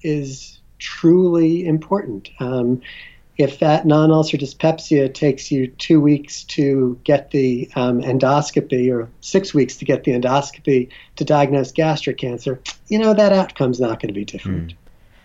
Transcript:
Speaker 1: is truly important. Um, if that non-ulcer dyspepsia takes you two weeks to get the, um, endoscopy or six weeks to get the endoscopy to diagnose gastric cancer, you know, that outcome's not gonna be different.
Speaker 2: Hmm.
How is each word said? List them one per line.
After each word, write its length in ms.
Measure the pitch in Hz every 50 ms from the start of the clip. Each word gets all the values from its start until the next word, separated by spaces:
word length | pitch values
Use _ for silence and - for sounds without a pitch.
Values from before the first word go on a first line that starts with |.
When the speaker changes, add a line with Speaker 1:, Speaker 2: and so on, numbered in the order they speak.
Speaker 1:
is 560 | - 160 151 147 139 135 135 135 - - - - _ _ _ -
truly 880 | - - - - - 165 175 185 185 175 170 170 165 160 170 175 180
important. 640 | 170 156 156 - - 196 202 - 139 107 98 - - - -
Um, 400 | 127 123 131 127 120 120 127 123 - - - - - - - - _ _ _
if 220 | - 147 139 - -
that 260 | 175 156 151 156 -
non-ulcer 500 | 156 147 151 156 156 160 156 156 156 -
dyspepsia 720 | 139 143 127 - - - 160 160 160 - - 156 143 135 131
takes 420 | 135 - 156 147 127 - - -
you 160 | 151 135 131 127
two 300 | - - - - 165 156
weeks 460 | 147 147 147 143 147 - - - -
to 540 | - - - 143 139 135 135 127 123 123 123 -
get 260 | - 143 139 - -
the, 400 | - 143 131 127 123 120 123 - -
um, 280 | 135 127 123 120 120
endoscopy 880 | 113 127 127 131 135 131 143 147 151 - - 147 139 - 135 123 123 127
or 160 | 123 120 117 117 - -
six 340 | - - - 190 196 - -
weeks 220 | 147 123 120 - -
to 80 | 151
get 180 | - 131 - -
the 80 | 147
endoscopy 760 | 123 123 120 127 131 143 139 - - - - 151 139 127 123 123 - - - _ -
to 80 | - 151
diagnose 480 | 143 151 147 143 135 143 139 131 135
gastric 460 | - - 160 156 151 151 - 143 123 -
cancer, 420 | - 127 120 117 - 143 131 131 - - - - - -
you 100 | 214 214
know, 160 | 220 214 214
that 180 | 202 208 196
outcome's 480 | 196 190 185 - - - 143 123 123 123
not 180 | 127 113 113 -
gonna 120 | - 107
be 140 | 98 101 101
different. 460 | - - 95 - 95 92 - 82 85
Speaker 2:
Hmm. 60 | 87 - _ - - _ _ - _ _